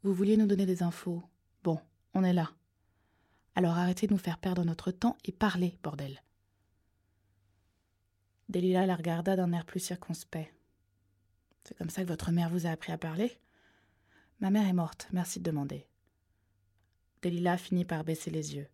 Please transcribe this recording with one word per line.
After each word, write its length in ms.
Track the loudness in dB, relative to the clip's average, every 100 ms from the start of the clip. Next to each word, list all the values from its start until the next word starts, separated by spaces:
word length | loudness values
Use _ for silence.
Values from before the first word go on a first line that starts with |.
Vous 120 | 0 2
vouliez 200 | 6 6
nous 120 | 6
donner 180 | 4 2
des 160 | 2
infos. 400 | 0 -2 -6 -6 -10 _ _ _
Bon, 160 | -2 -2 -4 _ _ 2
on 80 |
est 100 | 4
là. 180 | 4 0 -6 _ _ _ _ _ _ _ _ _
Alors 240 | 2 2 4
arrêtez 300 | 2 0 2
de 60 |
nous 40 | 0
faire 220 | 0 -4
perdre 260 | -2 0 0
notre 240 | -2 -6
temps 260 | 0 0 0 -10
et 60 |
parlez, 460 | 0 0 2 -2 -2
bordel. » 400 | -8 -8 -10 -12 _ _ _ _ _ _ _ _ _ _ _ _ _ _ _ _ _ _ _ _ _ _ -4
Delilah 380 | 0 4 4 4
la 80 | 2
regarda 400 | 0 0 2 2
d'un 180 | 2
air 100 | 0
plus 160 | -2 -6
circonspect. « 720 | -6 -8 -8 -10 -8 -10 -10 _ _ _ _ _ _ _ _ _ _ _
C'est 140 | -20 -10
comme 140 | -8
ça 100 | -6
que 60 | -6
votre 240 | -4 0
mère 180 | 0 0
vous 160 | -2 -2
a 60 |
appris 200 | -6 -6
à 60 | -8
parler ? » « 400 | -6 -4 -4 -4 _ _ _ _ _ _ _ _ _ _
Ma 100 | 0
mère 180 | 2 4
est 60 |
morte, 340 | 2 0 -8 -6
merci 240 | -4 -4 -4
de 60 |
demander. » 420 | -4 -4 -4 -8 -14 _ _ _ _ _ _ _ _ _ _ _ _ _
Delilah 360 | -4 0 0 0
finit 280 | 0 0 0
par 180 | -4
baisser 280 | -2 -4 -4
les 240 | -6 -6 -8
yeux. 120 | -12